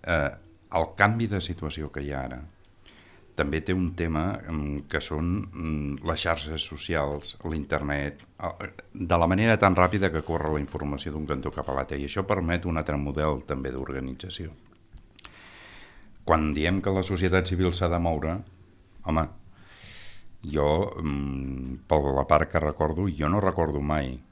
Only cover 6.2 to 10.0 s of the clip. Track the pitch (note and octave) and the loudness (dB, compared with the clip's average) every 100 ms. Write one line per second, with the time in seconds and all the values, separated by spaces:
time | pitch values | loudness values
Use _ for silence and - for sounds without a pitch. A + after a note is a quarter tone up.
6.2 | F2+ E2 D2+ D#2 - D2+ - E2 C#2+ D2 | 0 -2 -2 -6 -6 -8 -2 0 0 -4
7.2 | - - E2+ D#2 D2 D2+ C#2+ D2 C#2+ - | -8 -10 -4 -4 -2 -2 0 -2 -2 -6
8.2 | - _ - - - - - - F2 F2 | -20 _ -8 -6 -12 -12 -16 -6 2 4
9.2 | E2+ F#2 A2+ A2 G2 F2 F2+ G2+ | 6 6 6 6 6 6 6 4